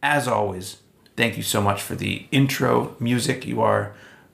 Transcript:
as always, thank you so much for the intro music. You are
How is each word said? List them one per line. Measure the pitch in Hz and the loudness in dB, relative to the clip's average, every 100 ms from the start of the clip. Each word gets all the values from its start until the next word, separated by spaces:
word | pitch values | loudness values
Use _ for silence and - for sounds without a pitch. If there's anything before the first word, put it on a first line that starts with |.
as | 143 147 123 | 0 0 2
always, | 107 101 92 95 - _ _ _ - | 0 -2 -4 -10 -14 _ _ _ -2
thank | 117 110 | -2 0
you | |
so | - 107 | -2 2
much | 101 98 | 2 0
for | - - | -6 -6
the | 104 - - | -4 -4 0
intro | 139 135 - 123 120 - - | 2 2 2 2 2 0 -4
music. | 120 123 120 - 117 | 0 0 0 -4 -4
You | 113 | 0
are | 110 104 104 - - - _ | 2 2 -2 -10 -20 -20 _